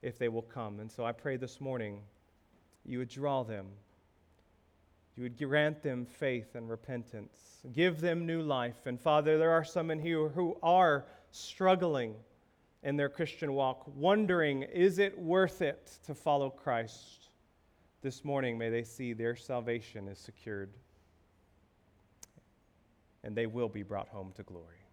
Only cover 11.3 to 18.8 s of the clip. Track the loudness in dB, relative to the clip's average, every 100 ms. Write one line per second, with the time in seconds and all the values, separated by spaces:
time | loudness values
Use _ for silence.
11.3 | -16 -16 2 4 6 4 2 -2 -6 -18
12.3 | _ _ _ _ _ -2 0 0 0 -4
13.3 | -2 -2 0 0 -2 -10 0 4 4 4
14.3 | 4 4 2 -2 4 4 6 0 0 2
15.3 | 4 4 2 -2 -4 -14 -20 -14 -6 0
16.3 | 2 0 -4 -4 -2 -4 -10 -20 -20 _
17.3 | _ _ _ _ _ _ _ -10 -8 -4
18.3 | -2 -2 -2 -2 -2